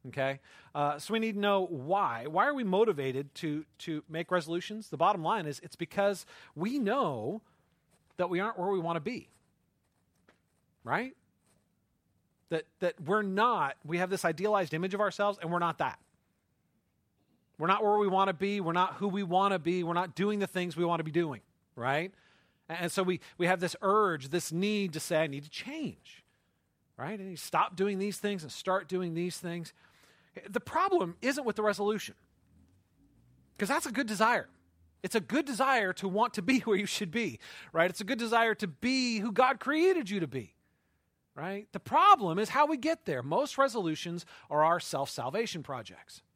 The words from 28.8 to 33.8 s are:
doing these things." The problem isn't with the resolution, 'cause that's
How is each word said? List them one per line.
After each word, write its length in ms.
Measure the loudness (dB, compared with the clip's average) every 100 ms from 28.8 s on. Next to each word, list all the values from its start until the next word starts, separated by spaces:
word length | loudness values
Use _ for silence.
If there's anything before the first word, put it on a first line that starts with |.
| 0
doing 240 | -4 -2
these 240 | -2 -4 -6
things." 340 | -8 -8 -10 _ _ _ _ _ _ -20 -8
The 100 | -8
problem 560 | -2 0 2 2 0 -2
isn't 240 | -2 -2
with 100 | -2
the 60 | 0
resolution, 540 | 0 2 -2 -2 -6 -16 _ _ _ _ _ _ _ _ _ _ _ _ _ -6
'cause 100 | 0
that's 160 | 0